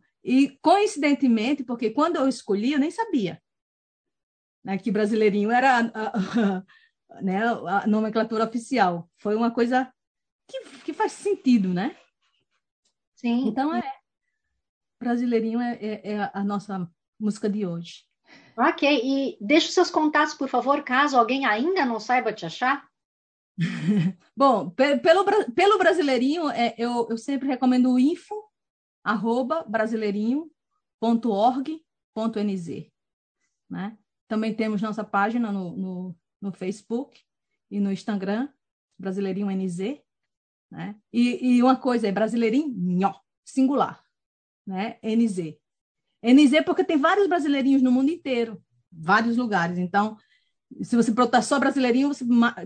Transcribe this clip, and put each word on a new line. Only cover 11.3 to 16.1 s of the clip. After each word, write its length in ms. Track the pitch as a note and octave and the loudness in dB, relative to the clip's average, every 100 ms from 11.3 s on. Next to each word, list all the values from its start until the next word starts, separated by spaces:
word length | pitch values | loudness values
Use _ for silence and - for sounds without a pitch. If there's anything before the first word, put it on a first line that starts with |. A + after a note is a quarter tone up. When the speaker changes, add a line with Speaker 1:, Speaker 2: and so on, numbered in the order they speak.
| G4 C4 A#3+ F#3 | -2 2 2 2
Speaker 1:
né? 220 | F3+ A#3+ - _ _ _ _ _ _ _ _ _ _ _ _ | -2 -4 -8 _ _ _ _ _ _ _ _ _ _ _ _
Speaker 2:
Sim. 320 | A#3+ A#3 C4 | -2 -2 0
Speaker 1:
Então, 260 | C4+ C#4 | -2 -2
é, 100 | A#3+ C4+ - _ _ _ _ _ _ _ _ _ _ | -2 -6 -12 _ _ _ _ _ _ _ _ _ _
Brasileirinho 640 | A#3+ A#3+ B3 A3+ A3+ A#3 | -4 -2 0 0 0 -2
é, 120 | A#3+ A#3+ | -4 -6
é, 360 | G#3+ G#3+ G3 | -8 -8 -8